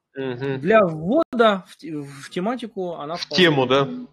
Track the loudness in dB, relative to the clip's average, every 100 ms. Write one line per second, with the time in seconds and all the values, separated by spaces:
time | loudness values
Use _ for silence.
0 | _ -8 -6 -4 -4 -2 2 4 4 0
1 | 0 0 0 2 2 2 -4 -16 -12 -10
2 | -10 -14 -10 -6 -4 -4 -8 -8 -8 -8
3 | -8 -8 -4 2 4 4 4 4 2 -4
4 | -12